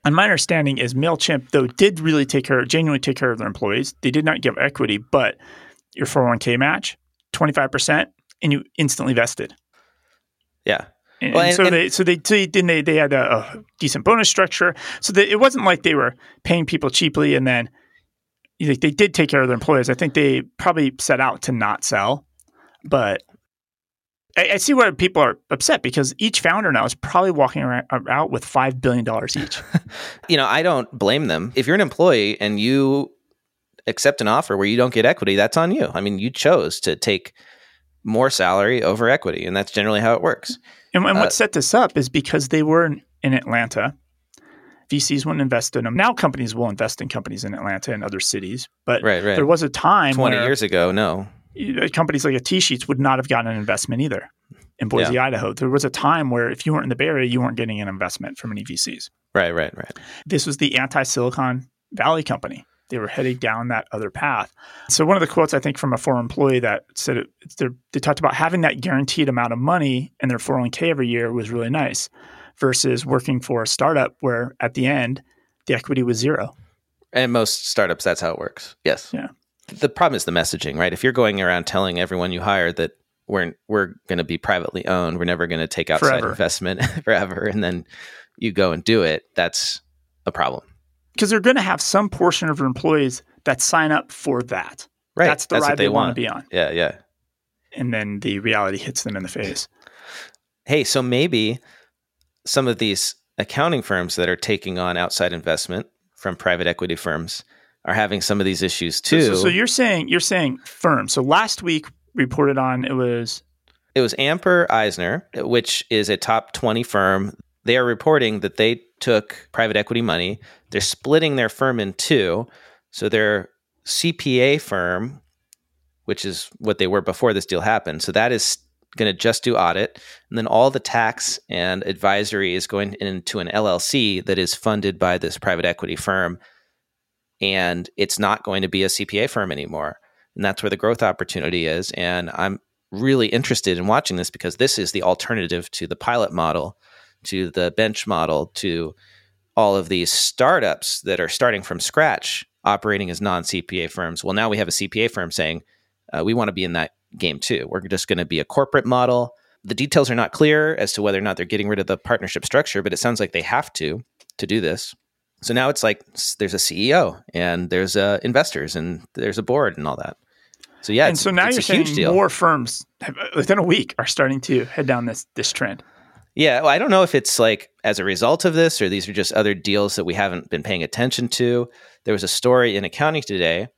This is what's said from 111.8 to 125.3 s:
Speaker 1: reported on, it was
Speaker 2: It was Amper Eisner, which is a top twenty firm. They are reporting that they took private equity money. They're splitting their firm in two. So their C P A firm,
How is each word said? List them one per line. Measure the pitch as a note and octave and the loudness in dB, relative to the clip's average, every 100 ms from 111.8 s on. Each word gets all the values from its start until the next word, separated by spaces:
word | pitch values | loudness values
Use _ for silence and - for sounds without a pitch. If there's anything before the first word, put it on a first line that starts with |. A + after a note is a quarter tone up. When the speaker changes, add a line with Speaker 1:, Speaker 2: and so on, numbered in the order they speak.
| - - _ - | -4 -16 _ -2
Speaker 1:
reported | B2+ - C#3+ C3+ | -2 2 2 2
on, | C3 B2+ - | 0 -2 -2
it | C3 | -2
was | B2 A#2+ A#2 - - _ _ _ _ C3 | -2 -2 -4 -10 -14 _ _ _ _ 2
Speaker 2:
It | |
was | A#2+ - | 2 2
Amper | C#3 E3+ F#3 F3+ E3+ | 0 2 4 4 4
Eisner, | A2+ G#2+ F2+ F2 D3 - - | 2 2 0 -2 -4 -6 -8
which | - A#2+ A2+ - - | 0 0 0 -4 0
is | A2 G2 | 0 2
a | G2 | 0
top | - A2+ - | 0 0 -2
twenty | - A#2+ A2+ A#2 | -4 -2 -2 0
firm. | G2+ F#2+ F#2+ G2+ - - _ - | 2 4 2 0 -8 -20 _ 0
They | B2 | 2
are | B2 | 2
reporting | A2 D#3 D#3 A#2 G#2+ | 0 2 4 2 0
that | F#2+ - | -4 2
they | A2 A#2 - _ | 2 2 -6 _
took | - A2 - - - | 2 2 0 -8 -8
private | - A2+ G#2+ | -2 0 0
equity | G#2 A#2 | 0 0
money. | A#2 E2+ F2+ G#2 - - _ | 0 0 -2 -6 -14 -20 _
They're | - | -4
splitting | - - C3+ D#3 D#3+ C3+ | -4 -4 2 2 4 0
their | A2 | -2
firm | - C3+ A#2+ | 0 0 0
in | G2 | -2
two. | F#2 - D3 F#2 F2+ A#2+ - - _ _ | -4 0 2 2 0 -4 -12 -20 _ _
So | - G#2 | -6 -2
their | A2 G#2+ G#2 F2+ _ _ _ - | 2 2 0 -4 _ _ _ -8
C | - E3+ | -2 -2
P | D#3+ C#3+ B2 | -2 0 2
A | C3 D3+ | 4 2
firm, | - G2 F2+ F2+ A#2+ D3 _ | 0 -4 -2 -2 -6 -10 _